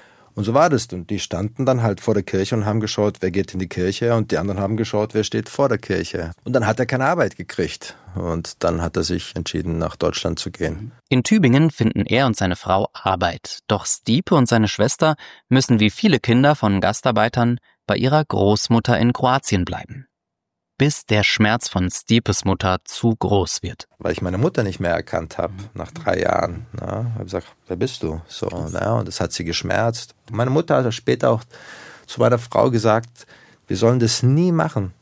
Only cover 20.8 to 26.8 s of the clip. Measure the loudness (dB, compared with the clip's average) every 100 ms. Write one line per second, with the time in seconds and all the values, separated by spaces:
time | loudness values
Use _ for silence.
20.8 | 0 0 0 0 2 2 2 2 0 -2
21.8 | 0 -2 2 2 2 -2 0 0 0 -2
22.8 | -4 -2 0 0 2 2 2 -4 -8 -12
23.8 | -20 _ -6 -4 -2 0 0 0 -4 -2
24.8 | -2 -2 -2 -6 -6 -6 -6 -6 -14 -12
25.8 | -12 -6 -2 0 0 0 -2 -6 -12 -10